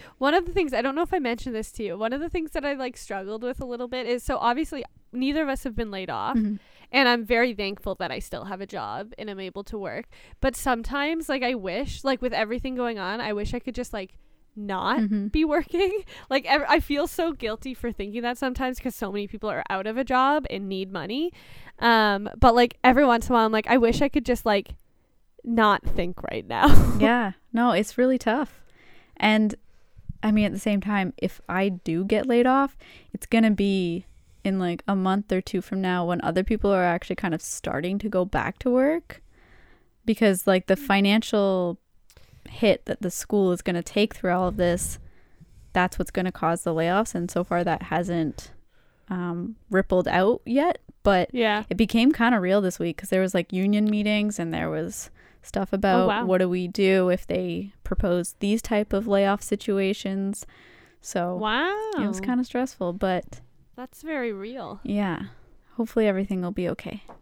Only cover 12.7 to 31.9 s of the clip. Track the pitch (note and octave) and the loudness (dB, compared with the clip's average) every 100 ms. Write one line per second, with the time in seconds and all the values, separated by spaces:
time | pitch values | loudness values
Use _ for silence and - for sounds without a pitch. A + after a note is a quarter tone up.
12.7 | B3+ A#3+ A3 F#3 A3 G#3+ G#3 G#3+ A#3+ C4 | -4 -4 -4 -6 -6 -4 -4 -4 -6 -8
13.7 | A#3+ A#3+ G#3+ F#3+ - - _ _ - G#3 | -8 -8 -8 -12 -16 -20 _ _ -12 -6
14.7 | F#3+ F#3 B3+ G#3+ G#3 G3+ D#4 D#4+ D4+ - | -4 -2 0 0 0 0 0 2 2 0
15.7 | E4+ F#4+ G#4 - - - C4+ C4+ C#4+ - | 0 0 -2 -8 -14 -4 -2 2 0 4
16.7 | D#4 - C#4+ E4+ - E4+ D4 A3 A3 C4+ | 2 2 -2 -2 -2 -4 -2 -6 -6 -10
17.7 | B3 A#3+ G#3+ G3+ A3 A#3+ B3 C4 B3+ C4 | -8 -8 -8 -8 -6 -6 -4 -4 -2 -4
18.7 | B3+ C4 - G3+ G3+ G3+ G#3 G#3+ D3 - | -4 -8 -6 -6 -6 -8 -8 -6 -6 -4
19.7 | F#3+ G3 A3+ C4+ B3+ C4 D4+ C4 G3 G3 | -4 -4 -4 0 2 2 2 -2 -8 -6
20.7 | F#3+ F#3+ F#3+ E3+ B3+ E4+ - - - - | -6 -6 -8 -6 -4 -6 -8 -20 -20 -18
21.7 | - A#3 A3+ G#3+ G3 G#3 - C4 A#3 A#3+ | -2 4 4 4 2 -4 4 6 8 4
22.7 | - B3+ B3+ C#4+ A#3 - B3 A3 A3 G#3+ | 4 4 6 6 4 2 2 4 2 2
23.7 | C4 A#3 A#3+ C#4+ D4+ A#3+ A#3 A#3 G3+ - | 4 4 2 2 0 0 -2 2 0 0
24.7 | - _ _ _ _ _ _ - A#3 G#3+ | -14 _ _ _ _ _ _ -2 4 4
25.7 | G3+ - - F3 - - - - A#2 F#3+ | 4 2 0 0 -4 -8 -8 -6 4 12
26.7 | - - - A3 A#3+ G#3+ - _ A#3 A#3+ | 12 12 4 4 2 0 -6 _ 0 2
27.7 | F#3 G#3 - B3+ B3+ - A#3+ C#4+ - - | 2 0 0 2 2 0 -2 -2 -8 -20
28.7 | - - - _ - G#3 G#3+ G#3+ - - | -20 -20 -20 _ -2 2 4 2 -2 -14
29.7 | - _ - - - G#3+ G#3+ G#3 G3 G#3+ | -20 _ -20 -16 -6 0 2 2 0 -2
30.7 | G3+ F#3+ G#3 F#3 - F#3 - - F3+ G3 | -2 0 -2 -2 -4 -6 -6 -6 -2 -2
31.7 | F3+ - | -2 -4